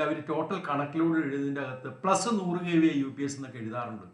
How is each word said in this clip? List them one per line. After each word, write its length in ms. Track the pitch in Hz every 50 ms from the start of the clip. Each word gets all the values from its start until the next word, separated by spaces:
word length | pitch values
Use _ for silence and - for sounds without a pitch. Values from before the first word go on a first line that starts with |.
| 151
അവർ 100 | 147 160 156 - -
ടോട്ടൽ 300 | 151 156 160 160 202 185 -
കണക്ട് 320 | 147 143 139 143 143 160 160
ലോഡ് 160 | 165 165 160 160
എഴുതുന്നതിൻ്റെ 400 | 151 139 139 139 139 139 139 139 135
അകത്ത് 240 | 131 127 - - 131 - -
പ്ലസ് 280 | - 190 190 190 - 240 220 196
നൂറ് 200 | 180 175 170 180 180
കെ 80 | 175 170 160
വി 80 | 160 160 143 139
യു 60 | 135 131 120
പി 60 | 139 143
എസ് 100 | 131 - 131
എന്നൊക്കെ 200 | 135 123 120 120
എഴുതാറുണ്ട്. 420 | 110 110 120 123 120 110 110 101 90 -